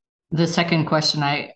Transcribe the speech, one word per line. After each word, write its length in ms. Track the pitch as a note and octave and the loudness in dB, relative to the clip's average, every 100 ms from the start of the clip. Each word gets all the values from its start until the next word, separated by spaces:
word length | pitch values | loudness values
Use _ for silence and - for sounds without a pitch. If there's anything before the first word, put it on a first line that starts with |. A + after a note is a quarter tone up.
| _ _ _ | _ _ _
the 160 | D#3+ E3+ | -2 0
second 380 | F3 E3+ E3 - | 0 0 0 2
question 360 | D#3 - D3+ | 0 0 0
I 300 | C#3+ D3 - | -2 -2 -6